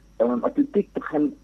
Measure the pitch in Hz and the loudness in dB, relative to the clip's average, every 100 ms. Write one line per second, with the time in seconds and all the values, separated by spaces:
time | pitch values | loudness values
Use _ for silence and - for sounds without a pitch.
0 | - - - 247 - - 285 202 196 - | -12 -2 0 0 -2 0 0 0 -2 -4
1 | - 151 147 - | -4 -2 -2 -2